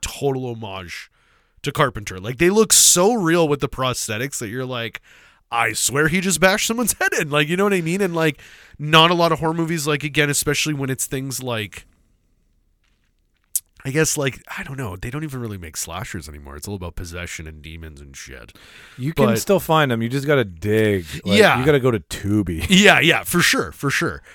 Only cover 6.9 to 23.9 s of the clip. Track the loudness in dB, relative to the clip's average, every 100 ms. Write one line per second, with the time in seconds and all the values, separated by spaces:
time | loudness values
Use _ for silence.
6.9 | 0 -2 0 0 0 2 2 2 2 0
7.9 | -2 -2 0 0 -2 -12 -20 -20 -10 4
8.9 | 6 6 6 2 2 -2 -2 -2 -2 -2
9.9 | -2 -2 0 2 0 -2 -2 -2 -4 -4
10.9 | -4 -6 -6 -6 -8 -6 -6 -6 -12 -20
11.9 | _ _ _ _ _ _ _ _ _ _
12.9 | _ _ _ _ _ _ -10 _ _ -4
13.9 | 0 0 0 -2 -4 -14 -12 -10 -8 -8
14.9 | -8 -8 -8 -8 -8 -8 -10 -12 -10 -8
15.9 | -8 -8 -10 -12 -16 -16 -14 -10 -8 -8
16.9 | -10 -10 -10 -10 -12 -14 -16 -16 -14 -16
17.9 | -18 -20 -18 -18 -18 -20 -20 -20 -20 -20
18.9 | -8 -4 2 2 2 2 2 4 2 4
19.9 | 0 -2 -2 0 0 0 -4 0 2 4
20.9 | 2 -2 -8 2 6 6 6 4 4 2
21.9 | 0 -4 -8 0 0 0 -2 4 6 8
22.9 | 6 4 2 0 0 2 0 -4 -4 -4